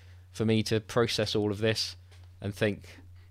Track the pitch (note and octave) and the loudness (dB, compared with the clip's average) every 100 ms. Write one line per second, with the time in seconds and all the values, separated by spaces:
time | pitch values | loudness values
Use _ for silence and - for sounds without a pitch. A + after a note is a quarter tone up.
0 | - - - - A2 A2 G#2 A2 - B2 | -20 -20 -10 -2 2 2 2 0 0 0
1 | A#2 - G#2+ A2 G#2 G2+ A2 G#2+ - - | 2 2 0 0 0 2 0 0 -2 -8
2 | - - - - G2 - A2 G2 - - | -18 -20 -20 -10 -8 -2 0 -2 -8 -20
3 | - - - | -20 -20 -16